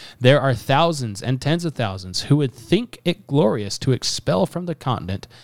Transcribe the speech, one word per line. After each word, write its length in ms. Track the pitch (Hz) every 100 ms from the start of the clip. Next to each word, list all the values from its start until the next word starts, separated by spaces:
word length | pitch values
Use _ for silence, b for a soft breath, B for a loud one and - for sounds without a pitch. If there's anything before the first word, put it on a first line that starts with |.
| B B
There 200 | 123 143
are 120 | 135
thousands 680 | 120 - 135 170 151 117 101
and 200 | 117 131
tens 220 | 143 170 170
of 80 |
thousands 500 | - 110 95 92 90
who 140 | - 147
would 160 | 135
think 460 | - - 185 240 - 175
it 220 | 170 -
glorious 500 | 139 208 143 98 -
to 120 | 135
expel 540 | 123 - - - 185 190
from 200 | 175 175
the 100 | 156
continent 520 | 139 120 90 98 - B